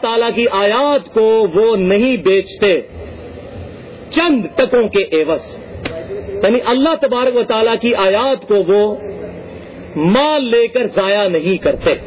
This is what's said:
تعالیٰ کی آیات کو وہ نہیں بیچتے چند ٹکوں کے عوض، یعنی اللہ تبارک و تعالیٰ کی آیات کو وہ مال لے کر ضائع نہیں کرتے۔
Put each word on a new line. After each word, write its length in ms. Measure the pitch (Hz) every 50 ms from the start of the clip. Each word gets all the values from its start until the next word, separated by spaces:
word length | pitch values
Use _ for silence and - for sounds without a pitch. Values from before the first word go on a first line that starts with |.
تعالیٰ 280 | - 226 226 226 233 233 185
کی 100 | 226 240 226
آیات 640 | 190 196 202 202 220 240 285 294 294 262 - - -
کو 340 | 220 220 220 220 220 214 180 156
وہ 220 | 190 220 226 226
نہیں 420 | 196 185 180 202 202 240 262 254 196
بیچتے 640 | 147 185 190 196 185 - - - 208 202 175 139 110 - - - - - - - - - - - - - - - - - - - - - - - - -
چند 360 | - 311 330 349 294 240 185 - -
ٹکوں 320 | - 262 - 247 247 226 208
کے 340 | - 202 185 - 160 156
عوض، 360 | 151 151 160 139 - - - 120 - - - - - - - 165 175 - - - - - - - -
یعنی 160 | 208 233 247 -
اللہ 300 | 226 240 262 269 330 320 311
تبارک 340 | 285 247 247 247 254 262 247
و 80 | 240 214
تعالیٰ 320 | - 226 220 220 226 226 220
کی 140 | 226 240 233
آیات 520 | 190 190 190 196 214 254 269 262 - - -
کو 80 | 208 202 185 165
وہ 280 | 196 208 208 214 208 - - - - - - - - - - - - - - - - - - - -
مال 480 | 156 156 175 208 262 285 302 311 294 262
لے 240 | 233 226 233 233 -
کر 200 | - 247 240 202
ضائع 400 | - 220 190 190 202 208 202 190
نہیں 300 | 175 160 151 185 190 -
کرتے۔ 340 | - - - - - 170 139 - -